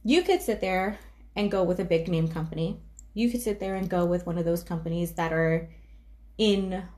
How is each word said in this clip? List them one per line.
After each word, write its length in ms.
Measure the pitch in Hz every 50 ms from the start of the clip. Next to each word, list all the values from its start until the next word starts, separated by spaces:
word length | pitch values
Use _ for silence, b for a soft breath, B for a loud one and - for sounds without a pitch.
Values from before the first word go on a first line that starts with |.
| -
you 180 | 214 277 349
could 200 | 349 - 370 349
sit 180 | - - 214 208
there 380 | - 160 180 185 190 202 202 B B B B B B - -
and 160 | 202 208 196
go 140 | 202 190 185
with 160 | 175 180 -
a 40 | 175
big 220 | 170 170 165 165
name 220 | 175 170 160 165 160
company. 500 | - 160 160 - - 160 165 196 220 - - - - - - - -
You 140 | 208 233 240
could 120 | 240 240
sit 180 | - 220 202 208
there 160 | 196 190 190
and 140 | 190 190 180
go 160 | 185 175 175
with 220 | 175 175 175 175
one 120 | 175 165 175
of 60 | 165
those 180 | 170 170 170
companies 520 | 175 - 175 165 160 165 165 170 170 165 165
that 180 | - 165 165
are 360 | 160 165 160 160 165 170 170 B B B B B B B B B B - - - - -
in 460 | 220 214 202 196 190 185 185 190 180 - -